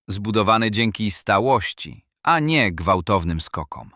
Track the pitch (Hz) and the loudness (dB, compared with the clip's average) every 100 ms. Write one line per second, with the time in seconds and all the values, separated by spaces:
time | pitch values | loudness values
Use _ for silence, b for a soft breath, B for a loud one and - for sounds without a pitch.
0 | - 98 104 107 104 113 113 104 113 98 | -6 -4 0 2 4 4 2 0 0 -2
1 | 107 - - 101 127 120 - - - - | -4 -2 2 2 4 2 0 -8 -12 -14
2 | _ _ - 165 151 156 107 82 85 95 | _ _ -2 0 2 2 0 0 0 0
3 | 87 98 85 80 - - 73 65 76 | 2 0 0 -2 -4 -6 -10 -14 -18